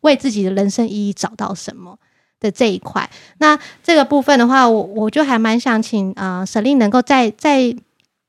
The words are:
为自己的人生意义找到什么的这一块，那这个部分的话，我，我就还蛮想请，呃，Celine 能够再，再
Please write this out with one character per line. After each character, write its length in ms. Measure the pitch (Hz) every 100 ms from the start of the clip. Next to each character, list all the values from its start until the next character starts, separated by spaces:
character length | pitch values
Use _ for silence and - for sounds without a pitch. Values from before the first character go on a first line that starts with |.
为 160 | 302 277
自 120 | 277
己 140 | 208
的 80 | 190
人 180 | 196 202
生 160 | 196 226
意 240 | 208 202
义 40 |
找 180 | 185 180 226
到 180 | - 190
什 180 | - -
么 220 | 180 202 _ _ _ _
的 120 | 214
这 180 | 196 233
一 80 | 185
块， 320 | - - - - - -
那 180 | 302 302 - -
这 140 | - 320
个 80 |
部 180 | 277 285
分 160 | 269 277
的 80 | 240
话， 220 | 262 247
我， 160 | 220
我 260 | 180 214 214
就 140 | 285
还 160 | 285 233
蛮 180 | 220 233
想 240 | 254 220
请， 300 | 220 214 190 190
呃， 280 | 190 185 190
Celine 320 | 226 226 285
能 120 | 208
够 120 | 254
再， 300 | 247 269 226
再 420 | - 302 277 247 240 - _ _ _